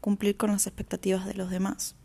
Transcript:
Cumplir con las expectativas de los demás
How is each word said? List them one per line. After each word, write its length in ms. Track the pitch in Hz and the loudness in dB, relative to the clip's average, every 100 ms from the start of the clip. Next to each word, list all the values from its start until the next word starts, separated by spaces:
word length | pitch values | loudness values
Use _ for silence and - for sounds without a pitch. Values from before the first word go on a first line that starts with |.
Cumplir 380 | - 202 202 202 | 2 2 2 2
con 120 | 214 | 2
las 160 | 202 - | 2 0
expectativas 600 | - - - 190 185 190 | -4 -6 -2 0 0 0
de 80 | |
los 160 | 196 185 | -6 -4
demás 440 | 185 190 - - - | 0 -2 -2 -6 -10